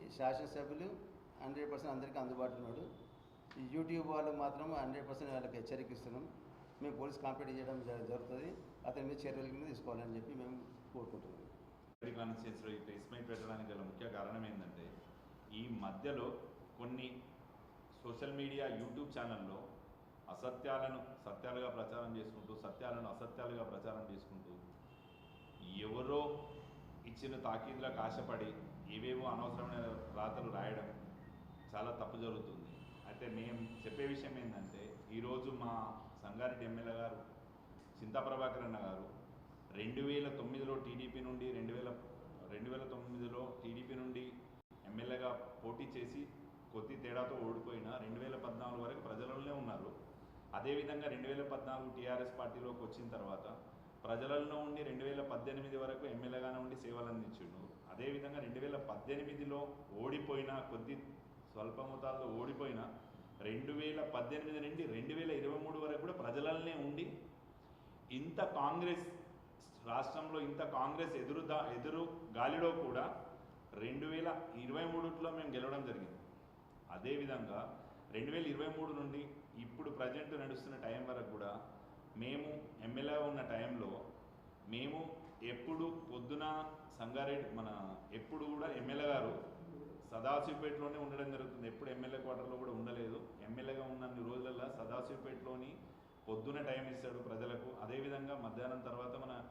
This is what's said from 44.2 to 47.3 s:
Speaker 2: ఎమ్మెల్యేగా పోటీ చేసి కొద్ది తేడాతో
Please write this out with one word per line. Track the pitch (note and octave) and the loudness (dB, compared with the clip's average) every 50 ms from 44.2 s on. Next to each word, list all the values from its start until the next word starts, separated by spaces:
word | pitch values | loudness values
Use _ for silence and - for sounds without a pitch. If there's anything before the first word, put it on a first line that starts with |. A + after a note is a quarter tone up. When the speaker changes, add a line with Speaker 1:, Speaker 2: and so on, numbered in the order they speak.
| B2+ B2 - - - - - - - - - - - | -2 -4 -6 -8 -10 -12 -14 -16 -16 -18 -18 -12 -8
Speaker 2:
ఎమ్మెల్యేగా | F#2+ G#2+ A2+ B2 B2+ B2+ B2+ B2+ B2 A#2+ - - - - - A2+ | -6 -4 -2 0 2 2 2 2 2 2 0 -2 -6 -6 -4 -2
పోటీ | A2+ A#2+ B2 C#3 | -2 -2 -2 -2
చేసి | C3+ - B2+ A#2 A2+ - C#3+ C#3+ - - - - - - - - - | -4 -2 -2 -2 -2 -2 -2 -4 -4 -6 -10 -12 -14 -14 -14 -12 -6
కొద్ది | - A2 G#2 - C3+ | -4 -4 -2 -2 -4
తేడాతో | - B2 A#2+ A#2+ B2+ B2 - | -4 -2 0 2 2 2 2